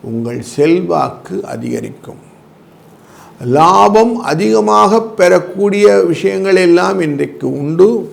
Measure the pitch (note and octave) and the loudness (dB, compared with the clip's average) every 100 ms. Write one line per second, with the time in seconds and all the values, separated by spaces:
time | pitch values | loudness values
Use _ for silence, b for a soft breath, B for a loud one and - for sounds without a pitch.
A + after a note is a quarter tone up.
0 | - A2+ A#2 A#2+ A#2 - D3+ F3 F3 E3 | -8 -8 -6 -8 -10 -2 2 2 0 -2
1 | C3 - - F#3+ - - - A#2 A2+ - | -4 -8 -12 -10 -10 -10 -8 -8 -10 -16
2 | - - - _ _ _ _ _ _ _ | -20 -20 -20 _ _ _ _ _ _ _
3 | B B B B B2+ C#3 E3 F#3+ G#3 G#3 | B B B B -2 2 4 4 4 4
4 | A#3 A#3+ C#3 D#3 G#3 A3 G#3 G#3+ G#3 A3 | 2 0 -4 -2 0 2 2 2 4 2
5 | A3 - F3+ F3+ - F#3+ G3+ G3+ G#3 G3+ | -2 0 2 2 0 -2 -2 4 4 4
6 | F3+ D#3 F#3+ F#3+ F#3+ F#3+ F3+ E3+ F#3+ G3 | 2 0 -2 -2 0 2 4 2 2 -2
7 | D#3+ C#3+ C#3+ - C3+ C3+ C#3+ E3 G3 A#3 | -4 -4 -6 -6 -8 -6 -6 2 2 2
8 | - | -6